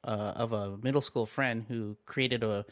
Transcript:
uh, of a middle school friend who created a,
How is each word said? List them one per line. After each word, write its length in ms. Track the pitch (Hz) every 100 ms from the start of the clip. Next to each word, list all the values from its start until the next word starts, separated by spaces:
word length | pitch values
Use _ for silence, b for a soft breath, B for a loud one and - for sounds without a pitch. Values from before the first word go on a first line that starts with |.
uh, 300 | - 107 104 -
of 160 | 117
a 240 | 110 101 98
middle 220 | 123 139
school 260 | 139 123 110
friend 380 | - 131 117 110
who 300 | 117 104 104 -
created 360 | - 127 120
a, 220 | 113 101 101